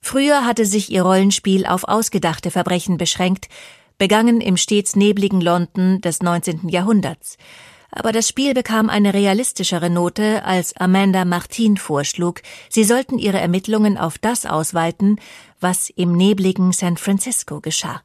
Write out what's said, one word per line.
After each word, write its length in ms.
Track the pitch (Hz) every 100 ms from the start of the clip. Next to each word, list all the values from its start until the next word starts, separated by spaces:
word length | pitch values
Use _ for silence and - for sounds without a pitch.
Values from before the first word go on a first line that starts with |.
Früher 420 | - 262 277 285
hatte 220 | 240 233 214
sich 240 | 208 190
ihr 120 | 196
Rollenspiel 640 | 180 190 196 196 - 190
auf 200 | 190 180
ausgedachte 680 | - 214 226 196 170 165 180
Verbrechen 480 | 180 170 180 180 175
beschränkt, 500 | 175 - 185 190 - - - - _ _
begangen 460 | 196 208 233 233
im 160 | - 180
stets 380 | - 208 202 202
nebligen 440 | 202 202 196 190
London 600 | 175 175 175 - 185 190
des 200 | 175 160
neunzehnten 460 | 175 170 175 160 175
Jahrhunderts. 680 | 175 185 214 151 - - - - - - - _
Aber 220 | - 226
das 160 | 220 226
Spiel 240 | - 277
bekam 380 | 254 247 220 220
eine 240 | 208 202
realistischere 760 | 196 202 190 262 - 185 175 175
Note, 560 | 175 175 - 214 214
als 320 | - 185 175 -
Amanda 480 | 185 190 196 190
Martin 540 | 180 175 - - 226 202
vorschlug, 640 | - 147 143 - 175 175 - - -
sie 160 | -
sollten 340 | 214 240 269 262
ihre 220 | 208 190
Ermittlungen 560 | - 180 190 214 214 196
auf 220 | 165 -
das 260 | 214 240
ausweiten, 760 | - 156 156 170 165 170 196 208 - - - _
was 300 | 180 180 -
im 240 | - 180
nebligen 600 | 175 190 202 190 185 185
San 260 | 180 180 170
Francisco 640 | - 196 - 233 - 147
geschah. 400 | 156 156 165 123